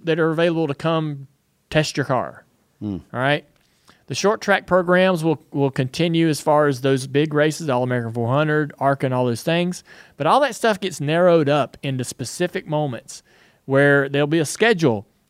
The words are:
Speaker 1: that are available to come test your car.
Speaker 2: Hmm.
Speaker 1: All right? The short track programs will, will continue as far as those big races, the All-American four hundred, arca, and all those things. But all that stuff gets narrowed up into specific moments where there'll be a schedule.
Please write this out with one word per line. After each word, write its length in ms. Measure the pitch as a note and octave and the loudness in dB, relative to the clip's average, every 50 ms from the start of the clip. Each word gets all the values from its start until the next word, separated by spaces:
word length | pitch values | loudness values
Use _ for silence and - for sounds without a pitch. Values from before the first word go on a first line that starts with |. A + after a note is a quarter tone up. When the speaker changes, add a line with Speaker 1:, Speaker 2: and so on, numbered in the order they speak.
| - | -4
Speaker 1:
that 160 | E3 D#3+ E3 | -2 0 2
are 100 | D#3+ E3 | 2 0
available 380 | D#3+ D#3 E3+ F3 E3 E3 E3 C#3+ | 2 2 2 2 2 0 -2 -2
to 60 | C#3+ | -4
come 520 | - - D#3+ E3 E3 D#3 D3+ D3 C#3 C3+ - _ _ _ _ _ _ _ - | -4 -4 -2 -2 -2 -2 -4 -6 -10 -14 -18 _ _ _ _ _ _ _ -2
test 260 | - D#3 D#3 - - | 0 0 0 0 -2
your 100 | D3+ C3+ | -4 -2
car. 380 | - C3+ A#2+ F#2 C2 - - - _ _ _ _ _ _ - | 0 -2 -2 -2 -4 -8 -16 -20 _ _ _ _ _ _ -10
Speaker 2:
Hmm. 200 | G#2+ G#2+ G2 E2+ - _ - | -8 -6 -6 -8 -8 _ -6
Speaker 1:
All 60 | A#2+ | -4
right? 240 | B2+ C#3 D3 D3+ - _ _ _ _ _ _ _ _ _ _ _ _ | -2 0 0 -2 -4 _ _ _ _ _ _ _ _ _ _ _ _
The 80 | - - | -10 -6
short 260 | - - G3 A3 A3 - | -2 0 0 0 0 0
track 240 | - G3 - - | 0 0 0 0
programs 580 | - F3 F#3 F3+ F3 F3+ F3+ F#3 F#3+ F#3 E3 D#3 | 0 0 2 2 4 4 4 4 4 2 2 0
will, 180 | E3 D#3 C#3 _ _ | 0 -2 -2 _ _
will 200 | - D3 C#3 C3+ B2+ | -2 -2 0 0 0
continue 560 | - C3 B2+ - - - F3 E3 E3 E3 E3 | -2 -4 -2 -2 -2 0 0 2 2 2 2
as 120 | D3+ - | 0 0
far 280 | - D#3 D3+ D3+ D3+ D3 | 0 2 4 4 4 2
as 140 | C#3 A#2+ C3 | 0 0 0
those 240 | C3+ C3+ C3 C3 C3 | 0 0 0 -2 -2
big 240 | B2+ C#3+ D3+ D3+ D3 | -2 0 0 0 2
races, 320 | D3 D3 D#3 D3 - E3 | 0 0 0 0 -2 -4
the 60 | D3+ B2+ | -2 -2
All-American 400 | B2 B2+ B2+ B2 B2 A#2 A#2 A2+ | -2 -2 -2 -2 -4 -4 -4 -4
four 160 | A#2+ A#2 A2+ | -4 -2 0
hundred, 440 | C3 C#3+ D#3 D3+ D3+ D3+ D#3 C#3+ - - | 0 0 0 0 0 -2 -2 -4 -4 -2
arca, 280 | C3+ C#3 C#3 C3+ - | 0 0 0 0 0
and 80 | C3 B2+ | -2 0
all 100 | B2+ B2+ | 0 0
those 160 | B2 A#2 A2+ - | 0 -2 -2 -2
things. 400 | E3 E3 E3+ F3 F3+ F3+ - - - - - - _ _ - | -2 -2 0 -2 -2 -6 -8 -14 -20 -20 -20 -20 _ _ -4
But 80 | C#3+ D#3 | 0 2
all 100 | G3+ C4 | 2 2
that 140 | D4 C4+ A3 | 2 0 -2
stuff 240 | - - A#3 G#3+ F#3+ | -2 0 0 0 -2
gets 220 | - - D3 - | -4 -8 -8 -6
narrowed 480 | C#3+ C#3+ D#3 E3+ F3+ F3+ E3+ E3 D3+ C3+ | -4 -2 0 2 4 4 4 4 4 2
up 280 | D3 D3+ C3 - - - - | 2 0 0 -2 -6 -10 -8
into 220 | C#3+ C3 B2+ B2 | -6 -6 -6 -6
specific 640 | - - - - - - - F3 F3 - G3 - - | -8 -10 -10 -10 -10 -6 -4 -4 -4 -4 -6 -8 -6
moments 540 | D3+ D3+ D3+ C#3+ A#2+ G#2+ - - - - - _ _ _ _ _ _ _ _ | -4 -4 -4 -4 -6 -10 -12 -16 -20 -20 -20 _ _ _ _ _ _ _ _
where 440 | - C3+ C#3 C#3+ C#3+ C#3+ C#3+ C#3 C#3 | 0 2 4 6 6 6 4 2 0
there'll 200 | C#3 C#3+ D3 D3 | 0 0 0 2
be 100 | D#3 E3 | 0 0
a 60 | D#3 | 0
schedule. 640 | - - - - A#3 A3+ E3+ E3 C#3 A2+ G2+ G2 _ _ _ _ | -2 -2 2 2 2 4 4 2 2 2 0 -4 _ _ _ _